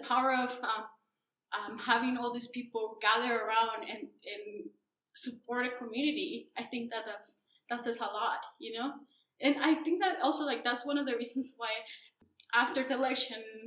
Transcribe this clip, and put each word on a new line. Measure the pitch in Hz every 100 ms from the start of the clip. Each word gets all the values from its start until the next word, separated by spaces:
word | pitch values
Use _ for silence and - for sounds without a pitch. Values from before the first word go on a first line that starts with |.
| -
power | 254 262
of, | 254 247 -
um, | 233 220 214 - _ _ _ _ -
um, | 208 208 220
having | - 233 254 247
all | 240
these | 240 -
people | 247 240 226 214 -
gather | 214 233 247
around | 233 214 226 226 143 -
and, | 214 -
and | _ - - - 208 - _ _ _ _
support | - 254 - - 247 247
a | -
community, | 233 226 294 - - 233 - -
I |
think | 233 247 233
that | 226 220
that's, | 208 - _ _ _ -
that | 240
says | 233 233
a |
lot, | 208 214 233 - - -
you | 226 226
know? | 269 294 - _ _ -
And | 269 285
I | 294 311
think | - 359
that | 381 339
also, | 277 311
like, | 294 233
that's | 240 240 285
one | 285
of | 262
the | 233
reasons | 240 269 254 -
why | 226 220 220 - - _ - _ -
after | 233 262 285 262
the |
election, | 254 262 262 - 220 220 220